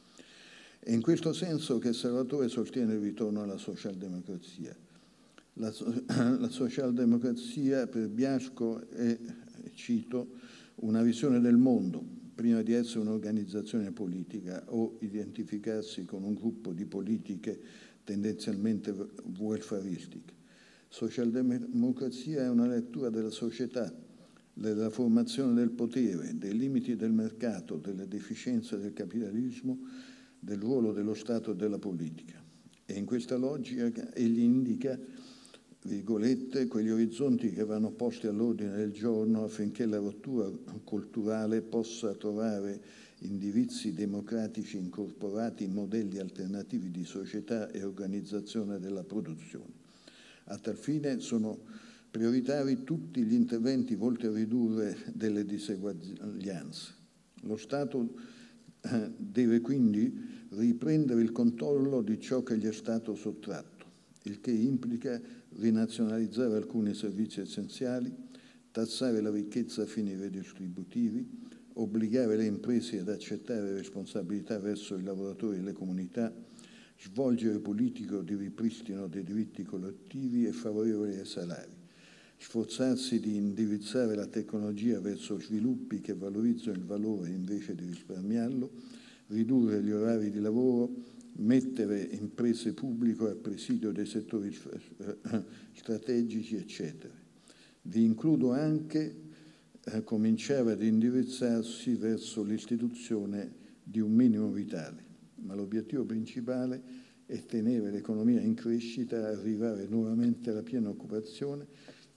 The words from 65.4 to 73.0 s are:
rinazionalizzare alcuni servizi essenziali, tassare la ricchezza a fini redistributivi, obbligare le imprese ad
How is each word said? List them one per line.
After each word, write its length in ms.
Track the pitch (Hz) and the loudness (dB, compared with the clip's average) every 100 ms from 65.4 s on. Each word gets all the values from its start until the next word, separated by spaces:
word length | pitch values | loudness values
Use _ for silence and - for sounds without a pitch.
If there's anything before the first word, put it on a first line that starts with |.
| - - | -16 0
rinazionalizzare 1000 | 110 110 110 113 110 110 110 104 127 107 | 4 4 4 2 2 2 0 2 2 2
alcuni 360 | 107 117 104 | 0 0 2
servizi 480 | 98 107 95 110 - | 0 -2 0 -2 -2
essenziali, 720 | 95 - 101 - 127 123 123 - - - - - - | -6 -4 -6 -4 -2 -2 -2 -6 -12 -18 -20 -20 -8
tassare 500 | - 113 - 131 113 | -2 -2 0 2 2
la 100 | 107 | 2
ricchezza 520 | 104 104 127 113 - | 0 0 -2 -2 -2
a 40 | 104 | -2
fini 300 | 113 104 95 | -2 -2 -2
redistributivi, 1080 | 98 95 90 - 92 90 90 120 117 113 127 - - - - | -6 -6 -10 -10 -8 -8 -6 0 0 0 -6 -10 -16 -20 -12
obbligare 640 | - 110 110 110 123 120 107 | -4 0 2 2 4 4 4
le 80 | |
imprese 540 | 110 98 113 120 - | 2 0 0 0 0
ad 100 | 104 | -2